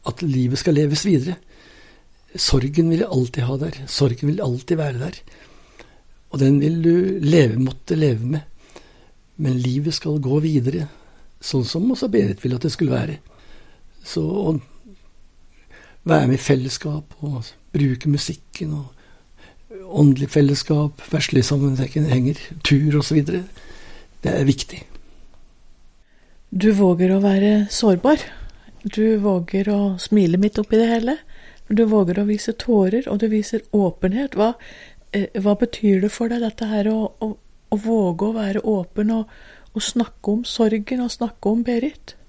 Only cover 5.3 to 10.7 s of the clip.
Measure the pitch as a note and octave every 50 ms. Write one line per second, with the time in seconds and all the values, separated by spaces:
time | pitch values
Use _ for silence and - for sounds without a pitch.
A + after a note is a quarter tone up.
5.3 | - - - - - - - _ _ - - - _ - _ - - _ _ _
6.3 | - C3+ C3+ C3+ C#3+ C#3+ C#3+ D3+ E3 E3 E3 E3 E3+ F3+ F#3 F#3+ F#3+ F#3+ D3+ C#3+
7.3 | E3 E3 C#3 A#2 A2 A#2+ C3 C3 - - - - F3 D#3 D#3 C#3+ A#2+ A2 A#2 B2
8.3 | D3 D#3 D3+ - - - - - - - - - - - - - - _ _ _
9.3 | _ - D3+ C3+ B2+ B2 B2 B2+ B2 C#3+ D3 E3 D#3 - - D#3+ D3+ D3+ C3+ B2+
10.3 | C#3 D3+ D3+ D#3+ D3+ C#3+ A#2+ C3